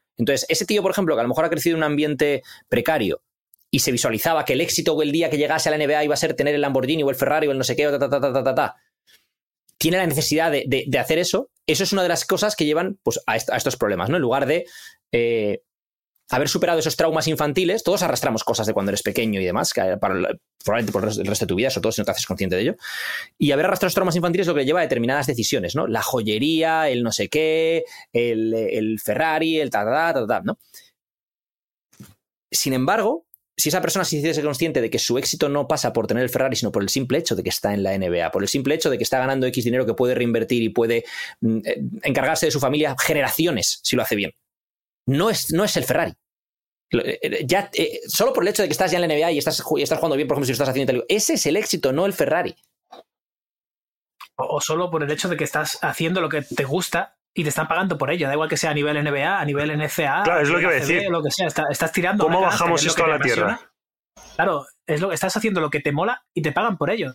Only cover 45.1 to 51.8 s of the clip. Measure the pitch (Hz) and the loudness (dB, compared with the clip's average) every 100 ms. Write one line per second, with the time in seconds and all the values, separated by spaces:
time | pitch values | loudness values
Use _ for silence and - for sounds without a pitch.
45.1 | 139 214 - - 160 202 170 120 - - | 2 2 0 0 0 2 0 0 0 0
46.1 | - _ _ _ _ _ _ _ 113 - | -6 _ _ _ _ _ _ _ 0 0
47.1 | - - - 135 185 196 - 165 - - | -2 -4 -2 0 0 0 -2 -2 -4 -4
48.1 | - 233 - 180 214 185 147 185 175 170 | 0 2 2 2 2 0 2 0 2 2
49.1 | 147 165 147 156 - - 143 139 - 165 | 2 2 2 0 -2 -2 0 0 0 0
50.1 | 139 143 143 131 120 135 127 135 185 - | 0 0 0 0 0 0 0 0 0 0
51.1 | 208 - 320 143 180 208 185 | 0 2 0 0 0 0 -2